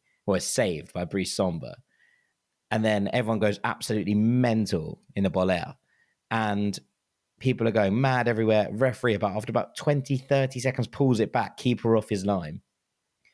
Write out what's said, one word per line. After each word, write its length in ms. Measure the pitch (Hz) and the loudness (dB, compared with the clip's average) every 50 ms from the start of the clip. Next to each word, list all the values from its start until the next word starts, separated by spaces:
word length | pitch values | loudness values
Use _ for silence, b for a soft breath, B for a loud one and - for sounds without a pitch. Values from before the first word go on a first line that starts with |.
| _ _ _ _ _ | _ _ _ _ _
or 120 | - 95 85 | 0 0 0
is 60 | - | -2
saved 460 | - - 131 113 95 82 73 - - - | -2 -2 0 0 0 -2 -4 -8 -10 -8
by 120 | 92 90 | -6 -6
Brice 280 | 80 - 98 90 - - | -4 -2 -4 -4 -2 -2
Samba. 400 | - 95 92 85 78 - - - - _ _ _ _ _ _ _ _ _ _ _ _ _ _ _ _ _ - | -2 0 0 -2 -4 -8 -12 -14 -18 _ _ _ _ _ _ _ _ _ _ _ _ _ _ _ _ _ -4
And 120 | 113 110 110 | -2 0 2
then 260 | 110 107 101 101 - - | 2 2 2 0 0 0
everyone 260 | 123 117 110 110 104 | 0 0 0 0 0
goes 200 | 110 104 101 - - | 2 0 0 0 -4
absolutely 520 | 120 - - - - 113 107 82 98 104 | -6 -4 -4 -4 -4 -2 -2 0 0 2
mental 880 | 104 110 117 123 127 127 120 110 113 104 - 101 82 78 78 80 - _ - - | 2 4 4 4 2 2 2 2 0 0 0 -2 -4 -4 -6 -12 -14 _ -10 -4
in 80 | 101 98 | -2 -2
the 60 | 92 | 0
Bolea. 460 | 78 92 92 92 90 85 82 - - - _ _ _ _ _ _ _ _ _ - | 0 0 2 2 0 0 -2 -6 -12 -16 _ _ _ _ _ _ _ _ _ -6
And 460 | 110 113 110 104 101 101 104 101 98 - - _ _ _ _ _ _ _ _ _ _ _ | -4 -2 0 0 0 0 0 -2 -4 -6 -10 _ _ _ _ _ _ _ _ _ _ _
people 280 | - 131 120 - 113 113 | -2 -2 0 0 0 0
are 40 | |
going 300 | 104 110 101 95 101 123 | 2 2 2 2 2 2
mad 260 | 135 131 127 123 113 120 | 2 2 2 2 2 0
everywhere. 400 | 113 110 113 110 110 107 101 - | 0 2 2 4 4 4 2 0
Referee, 420 | 98 110 131 127 110 - - 120 104 | 0 0 0 0 0 0 0 0 0
about, 220 | 95 110 98 95 107 | 2 0 -2 -2 -4
after 140 | - - | -4 -2
about 240 | 117 117 - - - | -2 -2 -2 -2 -6
twenty, 420 | - - 151 143 139 131 - 139 131 | -6 -2 -2 0 0 -2 -2 -4 -4
thirty 420 | - - 139 135 135 131 - 123 | 0 0 2 2 2 0 -2 -4
seconds, 280 | 120 131 123 - 110 - | -4 -2 -2 -2 -4 -4
pulls 320 | - - 139 131 123 107 | -2 0 2 4 4 4
it 120 | 107 - | 2 2
back, 240 | - 123 101 - - - | 0 -2 -2 -4 -6 -4
keeper 380 | - 127 120 110 - 113 113 | -2 0 0 0 2 2 2
off 140 | 110 - - | 2 2 0
his 160 | 110 95 95 | -4 -2 0
line. 360 | 101 101 92 82 76 78 - - _ _ _ _ _ _ _ _ _ _ _ _ _ | 0 0 0 -2 -6 -12 -14 -16 _ _ _ _ _ _ _ _ _ _ _ _ _